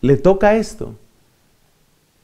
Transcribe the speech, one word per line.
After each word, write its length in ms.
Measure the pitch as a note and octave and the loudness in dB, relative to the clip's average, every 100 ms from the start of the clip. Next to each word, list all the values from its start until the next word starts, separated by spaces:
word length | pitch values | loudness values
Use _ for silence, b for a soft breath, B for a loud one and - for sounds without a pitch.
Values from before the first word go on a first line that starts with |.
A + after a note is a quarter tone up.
le 160 | B2 C#3 | -2 2
toca 380 | F3+ F#3+ G#3 | 2 2 2
esto. 400 | A3 G#3+ - - A2 _ _ _ _ _ _ _ _ _ _ _ _ | 0 -2 -10 -16 -16 _ _ _ _ _ _ _ _ _ _ _ _